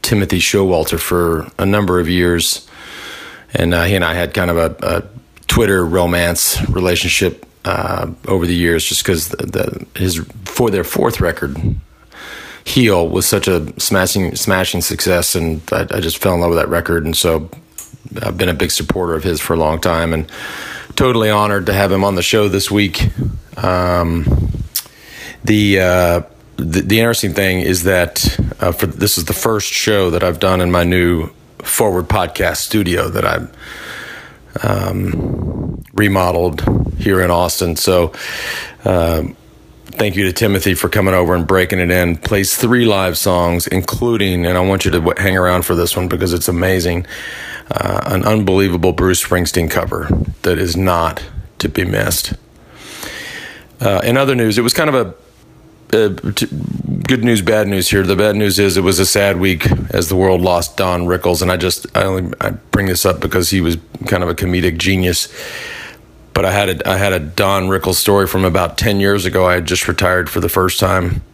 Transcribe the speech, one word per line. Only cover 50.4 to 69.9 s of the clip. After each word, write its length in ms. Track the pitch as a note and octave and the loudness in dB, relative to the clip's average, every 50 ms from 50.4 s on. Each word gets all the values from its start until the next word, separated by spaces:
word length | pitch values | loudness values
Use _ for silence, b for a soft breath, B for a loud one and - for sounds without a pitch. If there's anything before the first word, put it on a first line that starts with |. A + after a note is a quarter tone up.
| - | -2
that 160 | G2 F2+ F2+ | 0 0 0
is 180 | F#2+ F2 E2+ | 0 -2 0
not 460 | F2 F#2+ F#2 F2 E2+ E2 D#2+ D#2 - - - - - - - _ | 0 2 2 2 2 0 -2 -4 -6 -12 -10 -12 -14 -14 -14 _
to 100 | - - | -6 -6
be 160 | - - - F#2 | -2 -2 -2 -2
missed. 500 | F2+ F#2 - - - E2+ - - - - - - - - B B B B B B B B B B B B B B B B B B B B B B B B - | 0 0 -2 0 0 -2 -2 -4 -6 -8 -10 -10 -20 -20 B B B B B B B B B B B B B B B B B B B B B B B B -2
Uh, 200 | A2+ G#2 G2 F2+ - | 0 0 0 2 2
in 140 | A#2 A#2+ | 2 2
other 180 | C3+ C#3 C3+ C3+ | 4 4 2 2
news, 240 | B2 A#2 A2 G#2 A2+ | 2 2 2 2 2
it 20 | |
was 120 | A#2 A#2+ - | 2 2 2
kind 180 | - D#3+ D3+ | 2 2 2
of 240 | C3+ B2+ A2+ F#2 - - - - _ - - - - - - - - - - - | 2 2 0 -2 -6 -16 -20 -20 _ -20 -20 -20 -20 -20 -20 -20 -20 -20 -4 0
a, 60 | - | 2
uh, 340 | A2 A2 G2+ F#2 - - - | 2 2 2 0 -2 -6 -6
t-, 140 | G2+ - - - - D2+ - - - - - - - - - | -2 -2 -4 -4 -4 -8 -6 -6 -6 -6 -4 -4 -4 -4 0
good 160 | - C3 B2 A2 | 0 0 2 4
news, 180 | B2 A#2 G#2 | 2 2 2
bad 260 | F2+ G2 A2 G#2+ G#2 | 2 2 2 2 2
news 220 | G2 G2+ F#2+ F2 - | 0 0 0 0 2
here. 140 | G2+ G2 F#2+ | 2 2 2
The 120 | F2 G2 | 2 2
bad 200 | F#2 G#2 G#2+ G#2 | 2 2 2 2
news 240 | G#2 G#2+ G2+ F#2 G2 | 2 2 2 2 2
is 180 | G2+ G2 F2 | 2 4 4
it 40 | F#2+ | 2
was 180 | F2+ F#2+ F#2 D#2+ | 2 2 2 2
a 60 | G2 | 2
sad 340 | F2+ - G#2 G2+ G2+ F#2+ F2 | 2 2 2 2 2 2 2
week 260 | F#2+ F#2+ F#2 D#2+ - - - - - - | 2 2 0 2 2 0 0 0 -2 -2
as 200 | - - F2 E2+ | -2 -2 0 0
the 60 | G2 | 2
world 260 | F#2 F#2+ F#2+ F#2 F2 | 2 4 4 4 4
lost 360 | F2+ F#2 F2 F2 E2 - - | 4 2 2 2 0 -4 -4
Don 300 | - F#2+ F#2 F2+ F2 F2 | -2 0 0 0 0 0
Rickles, 340 | F2 F2+ F2+ - F2 F2 E2 | 0 -2 0 2 0 0 2
and 100 | F#2 F2+ | 2 0
I 60 | F#2 | 0
just, 300 | F2 E2+ F#2 - - - - - | 0 0 -2 -2 -4 -8 -4 -2
I 60 | - G2 | 0 0
only, 280 | G2 F#2+ F#2 F2+ - - - | 0 0 -2 -4 -6 -6 -6
I 120 | - - | -4 -6
bring 340 | G2+ - - - - G#2+ G2+ | -6 -6 -8 -2 -2 0 0
this 180 | F#2+ F#2 - - | 0 0 2 2
up 160 | G2 F2+ - | 2 0 0
because 300 | - E2 - F#2 F2 E2 | -2 0 0 0 0 2
he 120 | G2 F#2+ | 0 2
was 180 | E2+ E2 E2+ E2 - - - - - | 2 2 0 -2 -6 -14 -14 -10 -4
kind 160 | - G2+ F2+ | -2 -2 0
of 80 | F2+ E2+ | 0 -2
a 60 | E2+ | -2
comedic 420 | - G2 F2+ F2+ F#2 E2+ F2+ E2+ | -2 -2 0 0 0 0 0 0
genius. 500 | E2+ E2+ F#2 F#2+ F#2 F#2 F2+ E2+ - - B B B B B B B B B B B B B B B B - - - - - - | 0 0 0 2 2 2 0 0 -2 -4 B B B B B B B B B B B B B B B B -20 -20 -20 -20 -6 -2
But 120 | F#2+ G2 | 0 0
I 60 | F#2 | 2
had 180 | G2 G2+ G2+ F#2 | 2 2 0 0
a, 180 | F2+ - - | -2 -2 -2
I 100 | - F#2+ | -2 0
had 160 | F#2 G2 G2+ F#2 | 0 2 0 0
a 60 | F#2 | 0
Don 440 | D2 D2+ E2+ - G2+ F#2+ G2 G2 F#2 | -2 -4 -2 0 2 2 2 2 2
Rickles 320 | F#2 F#2+ F#2 - - F#2 | 0 0 0 0 0 0
story 320 | - - G#2 G2+ G2+ G2 | 2 2 4 4 4 4
from 180 | F2+ - F#2+ F#2+ | 2 2 2 2
about 320 | F2+ E2+ F#2+ F2+ E2 - | 2 2 2 0 0 -2
ten 220 | - - A#2 G2+ G2 | -2 0 0 2 2
years 260 | G2 G2 G2+ G2+ F2+ | 2 2 2 2 0
ago. 220 | F#2 - F#2 F#2 | 0 2 2 4
I 80 | F2+ F2+ | 4 2
had 100 | F2+ E2 | 2 0
just 220 | D#2+ F2+ - - | -2 -2 -2 -2
retired 420 | - | -2